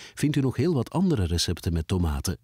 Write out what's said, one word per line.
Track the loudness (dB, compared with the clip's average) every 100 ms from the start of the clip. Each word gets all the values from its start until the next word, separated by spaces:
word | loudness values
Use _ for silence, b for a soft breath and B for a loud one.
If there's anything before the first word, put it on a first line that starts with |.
| B
vindt | -2 0 2
u |
nog | 0 0
heel | 0
wat | 0 0
andere | 0 2 2 2
recepten | 0 0 -2 -2
met | -2 0
tomaten. | 0 0 0 -2 -4